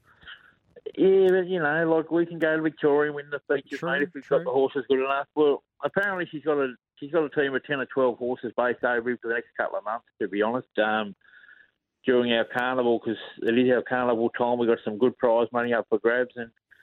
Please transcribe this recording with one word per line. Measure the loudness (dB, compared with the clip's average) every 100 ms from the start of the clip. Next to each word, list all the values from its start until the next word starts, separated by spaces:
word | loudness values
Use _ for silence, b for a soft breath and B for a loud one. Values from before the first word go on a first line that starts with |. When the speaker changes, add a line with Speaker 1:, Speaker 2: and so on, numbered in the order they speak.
| _ B B B B B _ -18 -10 0
Speaker 1:
Yeah, | 4 6 4
but, | 2 0
you | -2
know, | 0 0 2
like, | 0 0
we | 0 -2
can | -2
go | -2 0
to |
Victoria | -2 0 2 2 0
and | -4
win | -10
the | -8 -2
features, | -4 -4 -8
Speaker 2:
True, | -4
Speaker 1:
mate, | -2
if | -4
we've | -6
Speaker 2:
true. | 0 0
Speaker 1:
got | 2
the |
horses | 0 0 0 0
good | 0
enough. | 0 -2 -4 2
Well, | 2 2 _ _
apparently | -4 -2 -2 -2 -6
she's | -6
got | -2 0
a, | -2 -6 _ -16
she's | -4
got | 0
a | 0
team | 0 0
of | -2
ten | -4 -6
or | -4
twelve | 0 0 0
horses | -4 -6 -6 -2
based | 0 0
over | 0 0 -2
here | -4
for | -4
the | -6
next | -6 -6
couple | -6 -6
of | -6
months, | -8 _ -8
to | -4
be | 0
honest, | 0 -2 -4 -2
um, | 0 0 -4 -8 b b b b b b _ _ 0
during | 2 4
our | 0
carnival, | 0 -2 -2 0 0 0
'cause | -2 -8 -8 -6
it | 0 2
is | 4
our | 2
carnival | 0 -2 0 0 0
time. | -2 -2 0
We've | 0
got | 0
some | -2 0
good | 0 2
prize | 2 2 0
money | -2 0
up | -2 0
for | 0
grabs. | 2 0 -2 -6
And, | -14 _ _ b